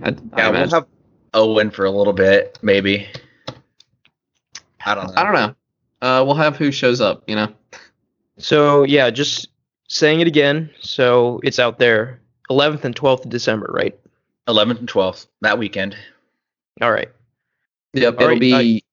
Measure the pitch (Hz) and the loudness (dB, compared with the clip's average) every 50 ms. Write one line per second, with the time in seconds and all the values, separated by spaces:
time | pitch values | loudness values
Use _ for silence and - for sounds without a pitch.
0 | - - - - - 226 - - 113 110 92 87 90 - 170 165 - _ _ _ | -6 -6 -6 -8 -10 -10 -4 -2 0 0 0 0 -2 0 0 -2 -2 _ _ _
1 | _ _ _ _ _ _ - 110 110 110 107 107 107 104 - 98 98 95 98 101 | _ _ _ _ _ _ 0 0 2 2 2 0 0 -2 -2 -2 -2 -2 0 0
2 | 101 104 95 98 95 95 98 101 - - - - - 104 98 98 98 98 101 101 | 0 0 2 2 2 4 4 2 0 -2 -8 -6 -2 0 0 2 2 0 -2 -2
3 | 101 - - - - _ _ _ - - - - _ _ _ _ _ _ _ _ | -4 -10 -18 -20 -20 _ _ _ -18 -18 -18 -18 _ _ _ _ _ _ _ _
4 | _ _ _ _ _ _ _ _ _ _ - - _ _ _ - - 101 104 98 | _ _ _ _ _ _ _ _ _ _ -20 -20 _ _ _ -10 -6 -6 -6 -6
5 | 92 92 95 156 185 208 190 143 110 104 - _ _ _ _ _ _ _ _ - | -6 -4 -2 -2 0 0 0 0 0 -2 -4 _ _ _ _ _ _ _ _ -6
6 | 123 127 127 131 135 139 143 156 151 151 143 143 151 143 139 - 131 123 123 127 | -2 0 2 2 2 2 2 2 2 0 0 0 -2 -2 -2 0 0 0 0 2
7 | 110 95 - - - - 107 107 107 104 - _ _ _ - - - _ _ _ | 0 -2 -2 -4 -6 -6 -4 -4 -4 -4 -6 _ _ _ -20 -20 -20 _ _ _
8 | _ _ _ _ _ _ _ - - - 151 151 147 147 143 143 143 139 143 143 | _ _ _ _ _ _ _ -12 -4 0 2 2 4 4 4 4 4 4 4 2
9 | 131 120 113 131 147 - - - - - _ _ _ _ _ _ _ - - - | 2 2 0 -2 -4 -6 -6 -10 -12 -16 _ _ _ _ _ _ _ -10 -4 0
10 | 160 151 156 165 175 170 147 151 143 143 147 160 160 151 - - - - - - | 2 2 2 2 2 2 2 2 2 2 0 -2 -4 -8 -14 -18 -16 -10 -4 0
11 | 127 123 123 123 120 120 120 - - 135 - - 123 117 117 - 123 120 113 107 | 2 2 4 4 2 0 -2 -4 -4 -4 -2 0 -2 0 0 2 2 2 2 2
12 | 113 131 - - _ _ _ _ _ - 131 139 143 156 151 143 - 131 113 - | 0 -4 -10 -20 _ _ _ _ _ -2 0 0 0 0 -2 -4 -8 -8 -6 -2
13 | 147 135 127 127 - 117 120 120 - 123 110 107 - - - - 104 - - _ | 0 0 0 0 -2 -8 -8 -6 -2 -2 -2 -4 -4 -6 -4 -4 -4 -4 -6 _
14 | _ _ _ _ _ _ _ _ - 120 113 110 107 117 120 117 120 - - 104 | _ _ _ _ _ _ _ _ -6 0 2 2 2 2 0 -6 -6 -6 -2 -2
15 | 92 92 - - - _ _ - 107 107 104 117 107 98 - 98 95 101 98 - | -2 -2 -4 -8 -16 _ _ -4 -2 -2 0 0 -4 -6 -6 -8 -8 -8 -10 -14
16 | - - _ _ _ _ _ _ _ _ _ _ _ _ _ - 117 117 107 - | -20 -20 _ _ _ _ _ _ _ _ _ _ _ _ _ -4 -2 -2 -2 -2
17 | - - _ _ _ _ _ _ _ _ _ _ _ _ _ _ _ _ - 135 | -4 -8 _ _ _ _ _ _ _ _ _ _ _ _ _ _ _ _ -4 0
18 | 123 120 120 120 127 156 160 117 127 127 127 123 120 117 113 104 - _ | 0 0 2 2 2 2 4 4 4 4 4 4 4 2 0 0 -2 _